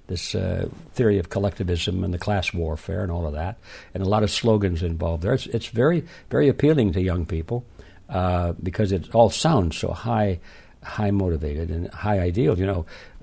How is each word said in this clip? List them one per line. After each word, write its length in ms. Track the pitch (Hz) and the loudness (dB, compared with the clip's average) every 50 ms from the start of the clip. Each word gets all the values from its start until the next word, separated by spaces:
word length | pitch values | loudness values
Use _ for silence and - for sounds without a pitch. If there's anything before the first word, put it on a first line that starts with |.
| - - | -10 -8
this, 260 | 92 87 - - - | -8 -8 -6 -4 -4
uh, 320 | 98 95 92 90 90 90 87 - - - - - | -2 -2 -2 -2 -2 -4 -6 -8 -12 -18 -6 -2
theory 260 | - 123 110 104 95 | 2 4 4 4 4
of 100 | 85 - | 2 0
collectivism 760 | - 101 98 101 - - 92 87 90 82 - - 90 92 92 | -2 -2 0 0 -2 -2 -2 -2 -2 -2 -2 -2 -2 -2 -2
and 100 | 92 90 | -2 -4
the 40 | 87 | -4
class 360 | - - 104 98 90 - - | -2 -2 -2 0 -2 -2 -4
warfare 500 | 87 82 80 78 76 - - 87 95 98 | -4 -4 -4 -4 -6 -6 -6 -4 -4 -4
and 80 | 90 | -4
all 160 | 85 85 85 78 | -4 -4 -4 -4
of 60 | 73 | -4
that, 240 | 76 80 92 110 - - - - - - - - | -4 -6 -6 -8 -10 -14 -20 -20 -20 -16 -10 -6
and 80 | 95 95 | -4 0
a 60 | 92 | 2
lot 140 | 104 110 107 | 2 2 2
of 80 | 98 | 2
slogans 500 | - - - 117 110 107 101 95 85 82 | 0 0 2 2 4 4 2 2 0 0
involved 420 | 90 87 85 82 87 85 85 80 82 | -2 -2 -2 -2 -2 -2 -2 -2 0
there. 100 | 101 131 | 0 0
It's, 140 | 131 - - | 0 -2 -4
it's 200 | - 113 - - | -6 -6 -6 -4
very, 360 | - 113 123 151 175 165 170 - - - - - | 0 2 2 4 2 2 -2 -6 -10 -20 -8 -2
very 180 | - 127 147 139 | 2 4 4 4
appealing 460 | 131 135 - 147 160 143 113 101 80 | 4 4 4 4 4 4 4 2 2
to 80 | 95 | 2
young 240 | 92 92 85 87 85 | 0 0 0 0 -2
people, 400 | - - 80 80 - 117 123 127 - - - - - - - - - | -2 -4 -4 -4 -4 -6 -6 -8 -10 -16 -20 -20 -20 -20 -20 -12 -6
uh, 440 | - 92 90 90 90 87 87 85 85 - - | -2 0 0 2 2 0 0 0 -2 -4 -4
because 280 | 92 90 - 107 95 | -4 -2 0 0 2
it 220 | 98 90 76 - - | 0 0 -2 2 4
all 160 | 113 117 104 | 6 6 6
sounds 480 | - - - 160 165 120 92 80 - - | 4 2 2 4 4 4 4 2 0 -2
so 140 | - 82 | -4 -4
high, 480 | 82 - - 117 117 110 107 101 92 85 - - - - - - - - - | -4 -4 -4 -2 0 2 2 2 0 -2 -6 -12 -20 -20 -20 -20 -20 -20 -16
high 280 | - - - 104 101 | -10 -6 -2 -2 0
motivated 580 | 101 98 98 90 82 76 78 73 73 73 82 82 | 0 0 0 0 0 -2 -2 -4 -4 -4 -4 -4
and 200 | 82 82 87 - | -4 -4 -6 -6
high 280 | - - - 107 104 98 | -8 -6 -2 0 0 2
ideal, 380 | 90 90 85 104 135 151 - 90 | 2 0 0 2 2 2 2 2
you 80 | 95 | 0
know, 200 | 95 98 90 80 - - - - - - - | 0 -2 -2 -4 -6 -10 -18 -20 -20 -20 -20